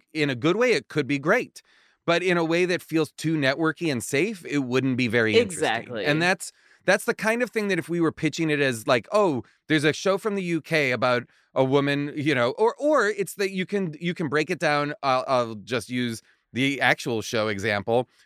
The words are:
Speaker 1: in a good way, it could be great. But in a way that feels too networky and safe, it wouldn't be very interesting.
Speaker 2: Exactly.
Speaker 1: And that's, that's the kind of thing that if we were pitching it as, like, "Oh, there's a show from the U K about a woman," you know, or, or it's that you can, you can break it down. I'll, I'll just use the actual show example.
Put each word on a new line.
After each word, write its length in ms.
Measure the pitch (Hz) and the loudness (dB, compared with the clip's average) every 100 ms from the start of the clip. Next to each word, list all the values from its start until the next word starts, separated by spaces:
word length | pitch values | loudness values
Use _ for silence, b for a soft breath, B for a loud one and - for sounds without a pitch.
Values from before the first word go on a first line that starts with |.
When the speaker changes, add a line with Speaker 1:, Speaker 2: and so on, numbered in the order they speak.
| - | -6
Speaker 1:
in 160 | 156 147 | -2 -2
a 60 | |
good 220 | 123 147 202 | 0 0 2
way, 160 | 254 | 2
it 160 | 165 - | 2 0
could 180 | 151 127 | -4 -2
be 120 | 139 | -2
great. 420 | 147 233 165 - b b b b - | 2 0 -2 -12 b b b b -2
But 160 | 170 | 0
in 160 | 185 175 | 2 2
a 60 | |
way 200 | 160 170 | 2 2
that 160 | 180 165 | 2 0
feels 320 | - 160 151 | 0 0 0
too 240 | - 156 160 | -2 -2 2
networky 560 | 135 139 160 - 170 | 2 2 0 0 -2
and 100 | 123 | -2
safe, 400 | - 139 202 190 117 | -2 0 0 -4 -4
it 120 | 143 | -4
wouldn't 360 | 127 127 131 123 | 0 0 0 0
be 120 | 120 | 2
very 280 | 117 110 156 | 2 4 4
interesting. 320 | 214 170 143 | 2 -2 -2
Speaker 2:
Exactly. 380 | 113 - 113 120 | -2 -6 -4 0
Speaker 1:
And 160 | 156 | 2
that's, 300 | 175 190 - b b b - | 2 0 -6 b b b 0
that's 180 | 196 | 0
the 80 | - | 0
kind 300 | 226 214 233 | -2 -2 -2
of 80 | 240 | -2
thing 180 | 220 202 | -2 0
that 100 | 175 | -2
if 120 | 156 | -2
we 100 | 170 | 0
were 120 | 160 | 0
pitching 360 | - 156 - 160 | 0 -4 -2 -2
it 120 | 147 | 2
as, 260 | 139 113 143 | 0 0 0
like, 200 | 123 - | 0 2
"Oh, 300 | 214 196 127 b b - | 2 2 0 b b 0
there's 160 | 156 | 2
a 80 | 151 | 2
show 240 | - 196 196 | 0 0 0
from 180 | 220 | -2
the 80 | 202 | -4
U 180 | 175 165 | -2 -4
K 280 | - 160 135 | -2 0 0
about 320 | 120 127 123 - b b | 2 2 0 -2 b b
a 80 | - | 0
woman," 480 | 135 143 139 143 143 151 | 2 2 2 -2 -4 -4
you 180 | 143 | -2
know, 180 | 131 120 | 0 0
or, 220 | 147 226 - | 2 0 2
or 300 | 285 294 208 | 2 2 2
it's 260 | 208 185 | -2 -6
that 160 | - 196 | -4 -4
you 160 | 190 180 | -2 -4
can, 280 | 202 180 151 | -2 -4 -4
you 140 | 170 | -6
can 140 | 175 151 | -4 -2
break 180 | 147 156 | -2 -2
it 100 | 180 | -2
down. 360 | 156 147 147 147 | 0 0 -2 -4
I'll, 200 | 139 127 - | 0 0 2
I'll 260 | 127 117 107 | 0 0 -6
just 340 | 95 120 - | -6 -6 -4
use 320 | 123 120 110 b b _ | -4 -4 -6 b b _
the 260 | 117 135 135 | -2 -2 2
actual 400 | 131 156 143 113 | 2 2 0 -4
show 280 | - 113 107 | -2 -2 0
example. 600 | 98 107 104 107 117 123 b | -2 -2 -2 0 0 0 b